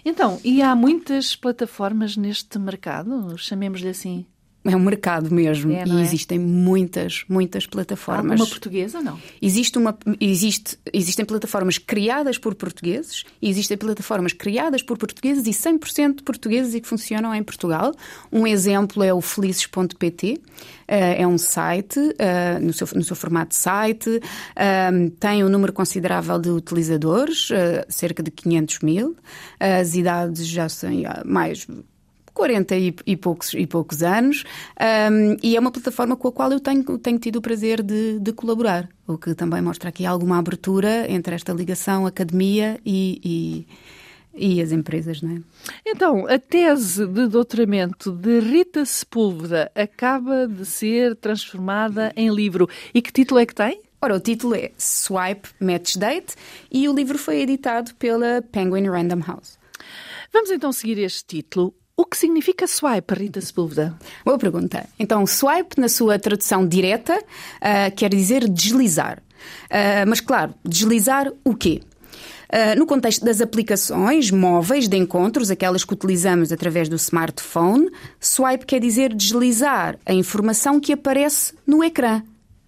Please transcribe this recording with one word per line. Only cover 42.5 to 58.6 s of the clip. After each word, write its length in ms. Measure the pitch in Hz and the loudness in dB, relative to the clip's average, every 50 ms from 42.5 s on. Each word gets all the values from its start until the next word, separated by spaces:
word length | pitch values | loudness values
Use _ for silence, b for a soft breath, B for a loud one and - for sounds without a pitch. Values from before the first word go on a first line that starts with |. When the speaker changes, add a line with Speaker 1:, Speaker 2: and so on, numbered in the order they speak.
| 202 214 214 214 220 - - | 2 2 0 -2 -4 -6 -4
Speaker 2:
e, 800 | 214 190 190 190 185 180 - - 175 165 165 165 160 160 160 160 B B B B B B B B B B B B B - | -2 0 0 0 -2 -4 -4 -4 -4 -4 -2 -4 -4 -6 -8 -10 B B B B B B B B B B B B B -8
e, 220 | - 196 196 180 | -2 0 2 2
e 60 | 175 | 2
as 100 | 165 156 | 0 0
empresas, 500 | 160 160 151 - 156 165 160 165 160 147 | 0 -2 0 -2 -4 -4 -4 -6 -6 -6
não 140 | 175 165 170 | -6 -6 -6
é? 60 | 170 165 B B B B B B B _ | -8 -10 B B B B B B B _
Speaker 1:
Então, 400 | 440 440 - 381 330 254 190 - | -6 0 2 2 2 4 2 2
a 140 | - 254 262 | 2 0 0
tese 640 | - _ 339 349 349 320 285 277 220 180 175 202 208 | 2 _ 2 4 6 4 4 2 0 -2 -2 -2 -2
de 220 | 180 190 226 254 | 0 0 0 0
doutoramento 880 | 220 208 240 240 - - 226 226 202 202 196 180 180 196 - - 202 180 | 2 2 2 2 2 0 0 2 2 2 2 0 -2 -4 -6 -8 -8 -8
de 260 | 175 185 226 233 233 | -2 2 4 4 4
Rita 460 | 220 226 277 349 359 - - 302 277 | 4 4 4 4 4 2 0 -2 -2
Sepúlveda 840 | - - - - - - 226 220 196 175 156 170 165 170 160 151 - - | -2 -4 -6 -8 -4 0 0 2 2 0 -4 -4 -2 0 0 0 0 -2
acaba 720 | 214 208 - _ - 240 254 269 262 247 262 269 262 254 | -2 -4 -4 _ -2 0 0 0 0 0 0 0 0 0
de 180 | 226 202 185 190 | -2 -4 -8 -8
ser 520 | 170 - - 214 214 233 240 247 240 226 | -8 -6 -4 -2 0 2 2 2 2 0
transformada 960 | - - 208 214 208 - - - 185 185 190 196 208 220 220 202 220 220 214 - | -2 -4 -4 -4 -4 -6 -10 -8 -6 -4 -2 -2 -2 -2 -2 -2 -4 -4 -4 -2
em 180 | 220 226 220 208 | 0 0 2 2
livro. 340 | 208 208 202 175 180 180 B B B B B - | 2 0 0 2 2 0 B B B B B 0
E 80 | 240 | 0
que 100 | 240 - | 0 2
título 300 | - 262 262 - 262 240 | 4 2 4 6 6 4
é 40 | 233 | 4
que 80 | 233 - | 4 2
tem? 280 | - 208 240 381 - - _ _ _ | 0 -2 0 -2 -6 -12 _ _ _
Speaker 2:
Ora, 140 | - 240 196 | 0 0 0
o 60 | 185 | 0
título 340 | - 226 226 226 247 240 220 | 0 -2 -2 -2 -2 -2 -2
é 160 | - - - - | -2 -4 -8 -8
Swipe 720 | - - - - - - - 190 185 180 185 202 196 - - - _ | -6 -4 -4 -2 -2 -4 -2 -2 -2 -2 -2 -4 -6 -10 -18 -8 _
Match 380 | 196 185 175 170 175 - - | 0 0 0 0 -2 -4 -2
Date 380 | 185 202 233 302 370 359 - - B B B B B B B | -2 -2 -2 -2 -2 -6 -10 -16 B B B B B B B
e 160 | - 262 285 | 0 2 2
o 60 | 294 277 | 2 2
livro 240 | 285 277 254 285 | 2 0 0 -2
foi 240 | 285 - 320 302 285 | -4 -2 -2 0 0
editado 520 | 277 254 269 262 - 254 233 233 240 233 - | 0 0 0 -2 -2 -2 -2 -2 -4 -6 -8
pela 460 | _ 254 233 226 226 240 240 247 247 | _ -2 0 0 0 0 0 0 -2
Penguin 460 | 240 - - 208 | -2 -4 -4 -2